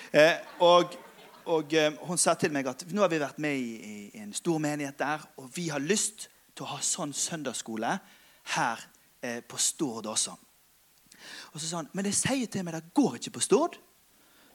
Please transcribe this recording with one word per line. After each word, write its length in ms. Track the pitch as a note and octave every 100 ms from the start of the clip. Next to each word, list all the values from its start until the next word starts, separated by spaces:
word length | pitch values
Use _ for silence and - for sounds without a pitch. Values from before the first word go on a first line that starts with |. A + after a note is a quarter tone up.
| -
Eh, 300 | D3 D#3 D3+ - - F3
og, 320 | F3 E3 - - - - - -
og, 280 | D#3+ D3
eh, 200 | D#3+ D3+ C#3+ D3
hun 100 | F3+
sa 160 | F#3 E3
til 160 | F#3
meg 140 | C#3+ C3
at 160 | B2+ F3
nå 140 | G3+ F#3
har 80 |
vi 80 | D#3+
vært 180 | C#3 -
med 140 | D3+ C#3
i, 380 | A#2+ A2+ G#2 G#2 G2+
i 140 | G#2+ G#2
en 80 | G2+
stor 240 | E3+ D#3+
menighet 380 | D3 D3 C#3 C3+
der, 240 | C#3 D3+ - -
og 80 | C3 F3+
vi 140 | E3
har 80 | D3
lyst 480 | D3 G#3+ - - - _ _ -
til 80 | -
å 80 |
ha 80 | C#3+
sånn 300 | - - D3
søndagsskole 800 | C3+ - E3 C3 A2+ - A2 A#2 F#3+ - - - _ - D#3+
her, 280 | C3+ A2+ - _ _ _
eh, 200 | B2 A#2+ -
på 140 | B2+
Stord 480 | - - B2+ A2+ G#2+
også. 240 | A2 - F2+ _ _ _ _ _ _ _ - - - -
Og 60 | D3+
så 80 | D#3+
sa 140 | E3+
han, 80 | C#3+
«Men 140 | F#3 G3+
det 80 | G3
sier 320 | - C4+ A#3
til 160 | G3+ F3
meg, 120 | D#3+
det 180 | D#3+ -
går 220 | B3+ A#2
ikke 180 | - A#2+
på 80 | -
Stord.» 320 | A3 E4+ - _ _ _ _ _ _ _